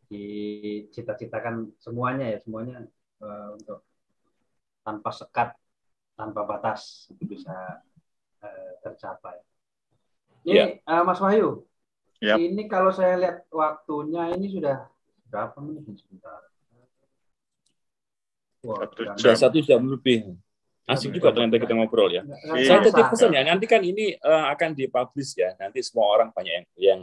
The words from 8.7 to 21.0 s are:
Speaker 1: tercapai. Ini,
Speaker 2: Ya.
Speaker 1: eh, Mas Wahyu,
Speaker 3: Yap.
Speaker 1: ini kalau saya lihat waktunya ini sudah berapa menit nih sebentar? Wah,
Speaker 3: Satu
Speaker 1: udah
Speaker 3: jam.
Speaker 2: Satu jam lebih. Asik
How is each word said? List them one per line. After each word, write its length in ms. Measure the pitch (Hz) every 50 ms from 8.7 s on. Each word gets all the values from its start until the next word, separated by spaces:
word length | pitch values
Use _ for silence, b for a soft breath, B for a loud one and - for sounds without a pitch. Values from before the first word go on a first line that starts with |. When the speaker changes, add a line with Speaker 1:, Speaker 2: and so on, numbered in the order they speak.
| 90 - -
Speaker 1:
tercapai. 560 | - - - 104 98 - - - 92 90 - _ _ _ _ _ _ _ _ _ _ _ _ _ _ _ _ _ _ _ _ -
Ini, 80 | 170 196
Speaker 2:
Ya. 120 | - - - -
Speaker 1:
eh, 240 | - _ 151 165 170
Mas 160 | 175 185 -
Wahyu, 480 | 190 196 196 208 220 185 139 - - - _ _ _ _ _ _ _ _ _ _ -
Speaker 3:
Yap. 160 | 107 107 107
Speaker 1:
ini 320 | 170 170 175 190 208 208 -
kalau 240 | 208 185 190 190 185
saya 240 | 190 185 180 180
lihat 320 | 180 185 175 - - - _
waktunya 800 | 160 160 156 - - - _ - 147 147 147 151 165 170 170 170 180
ini 160 | 185 202 196 190
sudah 320 | 170 151 139 131 127 - - _ _ _ _ _ _ _ _ 107
berapa 240 | 104 - - -
menit 320 | 139 143 151 156 151 - 107
nih 80 | 98
sebentar? 480 | - _ _ 95 92 - 95 98 - - _ _ _ _ _ 117 120 127 _ _ _ _ _ _ _ _ _ _ _ _ _ _ _ _ _ _ _ _ _ _ _ _ _ _ _ _ _ _ _ _ _ _ _
Wah, 240 | - 117 107 107 110
Speaker 3:
Satu 160 | - - -
Speaker 1:
udah 140 | 113 104 101
Speaker 3:
jam. 160 | 104 117 120 113
Speaker 2:
Satu 240 | - 139 123 113 160 139
jam 160 | - 131 117 127 131
lebih. 480 | 135 131 - 131 117 110 104 95 87 87 _ _ _ _ _ _ _ _ _
Asik 320 | - 120 -